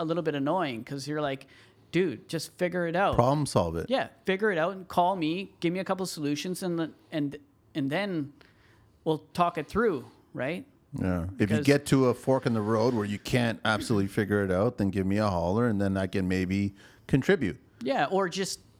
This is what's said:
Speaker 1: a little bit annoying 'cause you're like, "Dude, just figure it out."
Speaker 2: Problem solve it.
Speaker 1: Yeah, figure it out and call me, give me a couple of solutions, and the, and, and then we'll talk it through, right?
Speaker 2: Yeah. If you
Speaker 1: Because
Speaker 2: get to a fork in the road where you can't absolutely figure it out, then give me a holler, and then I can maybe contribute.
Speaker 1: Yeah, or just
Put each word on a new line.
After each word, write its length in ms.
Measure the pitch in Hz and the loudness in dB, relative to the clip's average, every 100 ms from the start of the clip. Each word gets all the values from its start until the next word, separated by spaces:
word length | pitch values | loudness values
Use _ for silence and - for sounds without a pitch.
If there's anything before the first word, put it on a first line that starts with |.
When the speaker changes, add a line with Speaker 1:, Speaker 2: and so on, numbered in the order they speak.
Speaker 1:
a 40 | |
little 180 | 160 170 | -2 -2
bit 100 | 160 | -2
annoying 480 | 143 139 185 151 113 | 0 0 0 -2 -6
'cause 240 | - 143 135 | -8 -8 -6
you're 160 | 151 | -4
like, 240 | 147 139 - - - _ - | -2 -4 -10 -20 -20 _ -4
"Dude, 360 | 165 185 110 - | 0 0 -4 -8
just 240 | 160 - - | -8 -8 -4
figure 300 | 180 180 170 | -2 -2 -2
it 80 | 175 | 0
out." 180 | 190 | 2
Speaker 2:
Problem 320 | 120 123 147 135 | 4 4 4 2
solve 300 | 117 85 82 | 2 2 -2
it. 100 | - | -2
Speaker 1:
Yeah, 200 | 247 117 - | -2 -4 -6
figure 260 | - 190 214 | -4 0 0
it 80 | 170 | 0
out 140 | 170 | -2
and 160 | 190 175 | -4 -4
call 260 | - 175 | 0 2
me, 380 | 196 156 175 190 - | 2 -2 -2 -6 -4
give 120 | 170 | -2
me 60 | 180 | -2
a 60 | |
couple 180 | 190 185 | -2 -4
of 60 | 180 | -4
solutions, 520 | - 147 147 185 175 | -4 -4 -2 -4 -4
and 140 | 180 165 | -2 -2
the, 120 | 151 - _ | -4 -8 _
and, 240 | 160 143 147 - _ _ | -4 -4 -6 -16 _ _
and 160 | 156 135 | -4 -2
then 420 | 160 202 170 135 - - _ _ _ _ _ | -2 -2 -4 -6 -10 -20 _ _ _ _ _
we'll 140 | 160 156 - | -2 -2 -2
talk 240 | - 175 165 | 0 0 -2
it 80 | 147 | -4
through, 360 | 196 233 139 117 - _ | 0 0 0 -6 -20 _
right? 320 | 135 131 180 - _ _ - | -6 -6 -6 -10 _ _ -4
Speaker 2:
Yeah. 260 | 92 90 | 0 0
If 60 | 90 | -2
you 60 | - 104 | -2 0
Speaker 1:
Because 180 | 147 139 | 2 4
Speaker 2:
get 200 | 139 - | 4 4
to 200 | 139 127 | 4 4
a 80 | |
fork 320 | 110 - 131 131 | 2 0 0 0
in 80 | |
the 80 | 113 | 0
road 320 | 104 113 120 | 2 2 2
where 100 | 117 | 0
you 140 | 104 101 | -2 -4
can't 420 | - 127 117 107 | 0 0 0 0
absolutely 420 | 113 104 104 107 98 | 0 0 2 2 2
figure 380 | - 98 104 | 0 2 2
it 60 | 98 | 2
out, 260 | 92 117 - | 2 2 0
then 120 | 98 | 0
give 160 | 95 95 | 2 2
me 120 | 101 | 2
a 100 | 107 | 2
holler, 380 | 87 85 107 120 | 2 2 2 2
and 140 | 98 | 2
then 160 | 98 95 | 0 0
I 100 | 95 | 0
can 220 | 101 92 | 0 0
maybe 440 | 92 90 98 101 - - - - | 0 0 0 -2 -4 -20 -20 -2
contribute. 500 | 135 127 190 156 123 _ - | 0 2 2 0 -4 _ -8
Speaker 1:
Yeah, 240 | 247 247 151 | -2 0 0
or 180 | 190 185 | 0 -2
just 320 | 180 185 - - | -4 -6 -8 -16